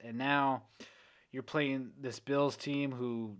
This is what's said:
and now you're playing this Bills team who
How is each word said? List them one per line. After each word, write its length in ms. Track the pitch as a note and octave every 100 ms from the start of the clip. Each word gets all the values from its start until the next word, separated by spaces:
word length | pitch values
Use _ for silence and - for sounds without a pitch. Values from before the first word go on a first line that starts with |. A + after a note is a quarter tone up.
and 140 | A#2 A#2
now 460 | C3+ C#3+ C#3 C3 - - - - - - _
you're 120 | C3
playing 480 | B2 D#3 C#3+ C3+ B2 -
this 200 | C3 A2
Bills 360 | - C#3+ C#3+ -
team 360 | - C#3+ C#3+
who 440 | B2+ B2 A#2 A2